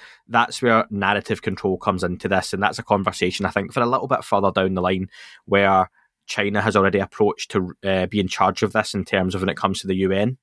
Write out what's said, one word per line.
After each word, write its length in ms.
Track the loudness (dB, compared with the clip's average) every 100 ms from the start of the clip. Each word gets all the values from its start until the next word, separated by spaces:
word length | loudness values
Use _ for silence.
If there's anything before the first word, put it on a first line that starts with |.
| -20 -20 -2
that's 340 | 0 0 0
where 240 | 2 2 2
narrative 520 | -2 0 0 -2 -4
control 360 | -4 -4 -2 -2
comes 260 | -2 -2
into 240 | -2 -4 -2
this. 260 | 0 0
And 80 | -2
that's 180 | -2 -2
a 40 |
conversation, 640 | 0 0 0 -2 -2 -2 -2
I 40 |
think, 240 | -4 -4
for 80 | -2
a 60 | 0
little 200 | 0 0
bit 160 | -2
further 280 | 0 0 2
down 240 | 2 0 0
the 60 |
line 260 | 0 -2 -4 -12 -20 -14 0
where 440 | 2 4 4 2 _ _ _ -8
China 340 | -4 -2 0
has 140 | 2 4
already 240 | 4 2
approached 520 | -2 0 0 0 -4
to, 220 | -4 -4 -6
uh, 220 | -2 0 0
be 140 | 0
in 80 | 0
charge 360 | 2 2 2
of 100 | 0
this 200 | 0 -2
in 120 | -4 -2
terms 300 | 0 0 -2
of 60 |
when 80 | -2
it 80 | -2
comes 240 | -2 -2
to 60 | -2
the 80 | 0
U 140 | 0
N. 260 | 2 0 -4